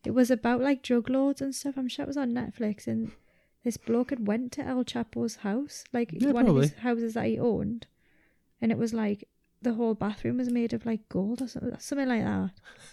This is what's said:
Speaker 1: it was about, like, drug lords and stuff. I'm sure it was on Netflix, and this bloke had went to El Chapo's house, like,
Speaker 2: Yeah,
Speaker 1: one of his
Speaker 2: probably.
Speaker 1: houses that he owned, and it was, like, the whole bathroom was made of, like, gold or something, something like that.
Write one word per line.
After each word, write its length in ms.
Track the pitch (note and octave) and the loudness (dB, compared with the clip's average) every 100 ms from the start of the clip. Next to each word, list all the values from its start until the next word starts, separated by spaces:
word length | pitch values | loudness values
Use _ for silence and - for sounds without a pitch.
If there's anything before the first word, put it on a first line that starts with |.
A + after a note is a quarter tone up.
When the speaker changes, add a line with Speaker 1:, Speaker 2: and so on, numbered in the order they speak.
Speaker 1:
it 60 | A3 | 2
was 200 | A#3 A#3+ | 4 4
about, 300 | A#3+ A#3 B3 | 4 2 2
like, 220 | C4+ C4+ | 2 0
drug 260 | - A#3+ A#3 | 2 2 2
lords 320 | C4 C#4 C#4 | 2 2 0
and 140 | C#4 | -4
stuff. 240 | C4 C#4+ C4+ | -4 -6 -4
I'm 100 | B3+ | -4
sure 140 | - | -4
it 40 | C#4+ | -4
was 100 | C#4+ | -2
on 140 | B3+ | -2
Netflix, 520 | A#3+ B3 - G#3+ G#3 - | -2 -4 -4 -4 -2 -4
and 260 | A3+ A3+ - _ _ _ _ | -4 -4 -10 _ _ _ _
this 140 | A#3+ A3 | -4 -4
bloke 320 | - A#3 B3 | 0 0 2
had 160 | C4 G#3 | -2 0
went 260 | A3+ B3 | 0 -2
to 100 | - | -6
El 220 | - B3+ | -2 -2
Chapo's 520 | B3 A#3+ A#3 A#3+ A#3 - | -2 -4 -6 -4 -4 -4
house, 480 | G3+ A3 C#4+ - - | -2 -2 -4 -10 -4
like, 160 | A#3+ A#3 | -2 -2
Speaker 2:
Yeah, 200 | - C#4 | 0 2
Speaker 1:
one 140 | A#3+ A#3+ | 6 6
of 80 | C#3 | 6
his 160 | D3 | 4
Speaker 2:
probably. 100 | - B3 | 2 -2
Speaker 1:
houses 240 | A#3 A#3 | 0 -2
that 100 | A3+ | 0
he 140 | A3 A3 | 0 0
owned, 480 | A#3+ G3+ G#3 A3+ - _ _ _ _ _ _ _ | 0 0 -2 -6 -10 _ _ _ _ _ _ _
and 100 | A3+ | 0
it 60 | A3+ | 2
was, 160 | A3+ | 0
like, 340 | A3+ G#3 G#3 - _ _ _ | 0 -2 -2 -8 _ _ _
the 100 | B3+ | -4
whole 220 | A3 A3+ | 0 0
bathroom 420 | A3 G3+ G#3 A#3 B3 | 0 -2 -2 -4 -2
was 140 | B3 | 0
made 240 | A#3+ A#3 | 0 0
of, 100 | A#3 | -2
like, 240 | A#3 A3 _ | -2 -4 _
gold 320 | F3+ G3 A#3 | -2 -2 -2
or 80 | B3+ | -6
something, 260 | - B3 - | -4 -6 -6
something 300 | - C#4 C4 | -6 -2 0
like 160 | A#3 | 0
that. 260 | G#3 G3 F#3 - - - - | 0 0 -2 -6 -20 -20 -20